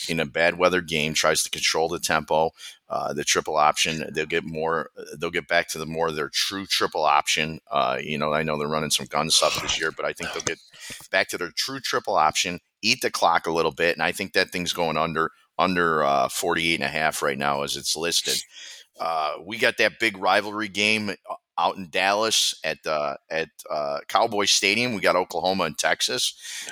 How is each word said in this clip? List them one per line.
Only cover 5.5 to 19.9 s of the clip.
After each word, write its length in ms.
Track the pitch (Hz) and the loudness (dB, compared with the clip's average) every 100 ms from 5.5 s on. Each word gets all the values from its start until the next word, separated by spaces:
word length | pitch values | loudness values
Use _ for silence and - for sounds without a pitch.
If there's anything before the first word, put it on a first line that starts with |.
| 85 85 | 0 2
to 100 | 80 | -4
the 80 | 78 | -6
more 220 | 80 82 | -2 -2
of 80 | 76 | -2
their 140 | 71 | -2
true 360 | - - 98 92 | -2 -2 -4 -2
triple 380 | - 98 87 | 0 0 2
option. 560 | 76 71 - 80 78 80 - | 2 2 2 0 -2 -4 -4
Uh, 280 | 71 64 65 | 0 0 -2
you 160 | 76 76 | -4 -2
know, 140 | 76 | 0
I 100 | 76 | 0
know 160 | 80 76 | 0 -2
they're 80 | 73 | -2
running 240 | 78 76 | -2 -2
some 160 | - 67 | -2 -2
gun 240 | 73 78 | -2 2
stuff 320 | - 76 - | 2 2 0
this 160 | - - | -2 -2
year, 140 | 80 | -2
but 120 | 76 | -2
I 80 | 73 | -6
think 200 | - 85 | -4 -6
they'll 100 | 82 | -4
get 160 | - 80 - - - - - | -4 -6 -10 -18 -16 -14 -2
back 160 | 95 104 | 0 0
to 100 | 95 | -2
their 140 | 87 | -4
true 240 | - - 135 | -4 -6 -6
triple 380 | - 123 110 90 | -4 -2 2 4
option, 420 | 78 - 90 87 - _ | 4 4 -2 -4 -10 _
eat 180 | 110 123 | 0 2
the 100 | 120 | 0
clock 340 | - 87 85 85 | 2 4 4 2
a 60 | |
little 180 | 82 80 | 2 0
bit, 240 | 85 85 | 2 2
and 80 | 76 | 2
I 80 | 82 | 0
think 220 | - 95 | -2 0
that 180 | 98 90 | 0 0
thing's 220 | 92 85 | 0 -4
going 240 | - 82 78 | 0 0 0
under, 340 | 82 80 82 - _ - | 0 0 -2 -4 _ 0
under, 440 | 90 90 85 78 | 0 2 2 2
uh, 260 | 71 69 65 | 2 2 0
forty-eight 480 | - 87 85 82 78 | -2 -2 0 0 0
and 80 | |
a 40 | 69 | 0
half 320 | 78 78 - | 0 0 0
right 160 | 76 67 | -2 0
now 260 | 71 71 | 0 0
as 140 | 71 69 | -2 -4
it's 180 | - | -4
listed. 460 | 80 85 - - - - - - - - - | -2 0 0 0 -4 -6 -16 -18 -18 -20 -8
Uh, 360 | 87 80 76 78 | -4 -2 -2 -6
we 140 | 85 117 | -10 0
got 180 | 120 - | 0 4
that 240 | 107 | 2